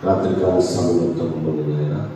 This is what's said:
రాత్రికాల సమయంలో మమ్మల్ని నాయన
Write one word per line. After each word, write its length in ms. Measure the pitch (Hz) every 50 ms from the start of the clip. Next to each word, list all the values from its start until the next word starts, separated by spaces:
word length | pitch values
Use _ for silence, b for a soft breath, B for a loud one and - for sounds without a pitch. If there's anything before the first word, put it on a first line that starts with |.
| -
రాత్రికాల 560 | 92 95 - 92 - - 95 92 92 92 90
సమయంలో 640 | 90 - - - - 87 85 85 - - - 82 82
మమ్మల్ని 500 | 82 80 78 80 78 78 76 76 73 73
నాయన 360 | 73 73 73 - - - - -